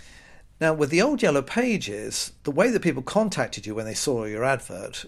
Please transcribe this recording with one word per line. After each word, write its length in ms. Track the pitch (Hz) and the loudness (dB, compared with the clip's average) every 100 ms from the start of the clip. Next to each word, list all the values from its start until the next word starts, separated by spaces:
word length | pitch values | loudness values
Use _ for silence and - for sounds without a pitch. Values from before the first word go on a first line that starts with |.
| - - - - - - | -20 -20 -20 -20 -20 0
Now, 120 | 160 | 0
with 180 | 156 147 | 2 2
the 100 | 165 | 4
old 200 | 262 285 | 2 4
Yellow 200 | 185 143 | 4 2
Pages, 920 | 135 233 254 214 - 104 113 - - - | 0 0 2 0 -2 -8 -6 -6 -8 -6
the 80 | - | -2
way 180 | 143 233 | 2 4
that 100 | 220 | 4
people 220 | 175 131 | 2 0
contacted 640 | - 202 220 160 117 - 104 | 0 0 2 0 -2 -4 -8
you 100 | 107 | -6
when 100 | 110 | -4
they 80 | |
saw 300 | 101 151 120 | -2 0 0
your 220 | 107 107 131 | -2 0 2
advert, 600 | 131 - 92 104 - | 0 -2 -12 -10 -12